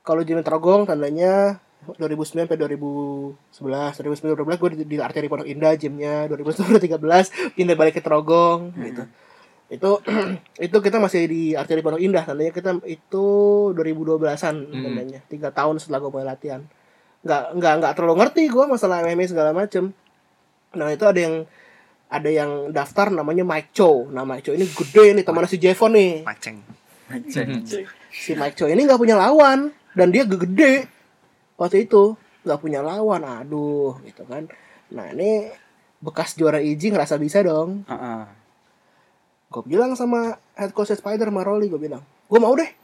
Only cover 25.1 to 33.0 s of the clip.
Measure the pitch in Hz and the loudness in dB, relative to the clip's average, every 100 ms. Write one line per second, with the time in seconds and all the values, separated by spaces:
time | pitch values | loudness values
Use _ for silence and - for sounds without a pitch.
25.1 | 202 185 165 175 185 180 185 226 226 185 | 8 2 0 0 2 2 4 4 6 4
26.1 | 160 156 104 - 107 110 - _ _ _ | 0 -8 -10 -14 -16 -20 -20 _ _ _
27.1 | 127 285 196 123 127 - 202 196 - - | -14 -8 -6 -4 -6 -6 -10 -10 -18 -20
28.1 | - - 156 143 - 156 180 285 262 233 | -16 -8 -4 -4 -2 2 4 4 4 6
29.1 | 214 196 302 277 269 294 - _ 185 180 | 6 6 8 8 6 -2 -8 _ 2 4
30.1 | 196 247 190 175 190 294 262 - _ _ | 4 2 0 -2 4 6 4 -2 _ _
31.1 | _ _ _ _ - 175 190 226 208 202 | _ _ _ _ -6 0 0 4 4 4
32.1 | 220 _ _ - 143 156 143 147 190 | 0 _ _ -6 -4 -4 -4 -4 -2